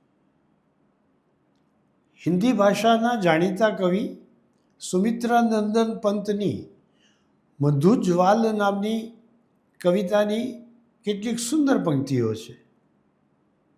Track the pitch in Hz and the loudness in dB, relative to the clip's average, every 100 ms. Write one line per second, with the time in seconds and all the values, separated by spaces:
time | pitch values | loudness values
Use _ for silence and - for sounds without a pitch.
0 | _ _ _ _ _ _ _ _ _ _ | _ _ _ _ _ _ _ _ _ _
1 | _ _ _ _ _ _ _ _ _ _ | _ _ _ _ _ _ _ _ _ _
2 | _ _ 156 180 240 208 202 196 226 226 | _ _ -4 0 2 2 2 2 2 2
3 | 233 240 175 160 190 190 220 196 185 190 | 0 0 2 2 0 0 0 0 0 0
4 | 262 - - _ _ _ _ _ - 185 | -4 -10 -20 _ _ _ _ _ -6 -2
5 | 214 233 233 233 233 214 208 226 226 226 | 0 -2 0 2 2 0 0 0 -2 -2
6 | 208 202 208 202 190 104 - _ _ _ | -2 -2 -4 -2 -2 -4 -10 _ _ _
7 | _ _ _ _ _ - 143 139 170 208 | _ _ _ _ _ -2 0 4 4 4
8 | 190 175 185 220 220 214 202 202 208 226 | 2 2 4 4 2 0 0 0 -4 -4
9 | 226 - _ _ _ _ _ - 175 185 | -8 -16 _ _ _ _ _ -4 0 0
10 | 185 208 208 220 254 - - _ _ _ | 0 0 0 -2 -6 -10 -20 _ _ _
11 | 208 202 233 - - 311 277 147 170 139 | -8 -6 -6 -6 -2 0 2 2 0 -2
12 | - 127 110 107 - - _ _ _ _ | 0 -2 -2 -4 -12 -20 _ _ _ _
13 | _ _ _ _ _ _ _ | _ _ _ _ _ _ _